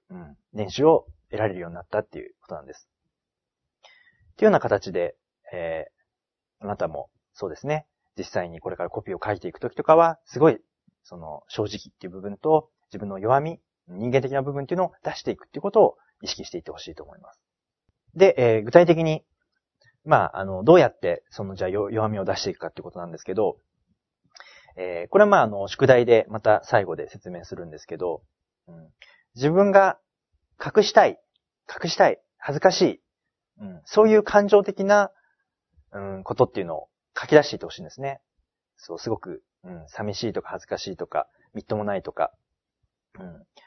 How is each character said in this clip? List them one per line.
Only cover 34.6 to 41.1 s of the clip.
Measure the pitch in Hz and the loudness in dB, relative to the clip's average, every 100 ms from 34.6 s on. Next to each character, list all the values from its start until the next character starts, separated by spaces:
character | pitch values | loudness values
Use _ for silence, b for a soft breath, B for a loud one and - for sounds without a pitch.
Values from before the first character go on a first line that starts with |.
的 | 202 196 | 4 -2
な、 | 196 208 196 _ _ _ _ _ _ _ _ | 2 2 2 _ _ _ _ _ _ _ _
う | 101 98 95 | -14 -12 -12
ん、 | |
こ | 95 - | -4 0
と | 123 | 0
っ | |
て | 104 | 0
い | |
う | 85 | -8
の | 78 | -10
を | - _ _ - | -14 _ _ -10
書 | - | 4
き | 151 | 4
出 | |
し | 147 | 4
て | 110 | -6
い | |
っ | |
て | - | -12
ほ | |
し | - | -16
い | |
ん | - | -18
で | |
す | - | -12
ね。 | 139 135 _ _ _ _ _ _ | -12 -12 _ _ _ _ _ _
そ | - 85 | -16 -8
う、 | |
す | 117 | -4
ご | 107 | -4
く、 | 92 76 _ _ | -4 -16 _ _
う | 90 | -20
ん、 | 85 78 | -20 -16
寂 | - 104 101 | -10 -8 -6
し | 113 | -6
い | |
と | 95 | -6
か | - | -10
恥 | 95 | -12
ず | - | -8
か | 92 | -8
し | 98 | -8
い | 87 | -12
と | |
か、 | 87 | -8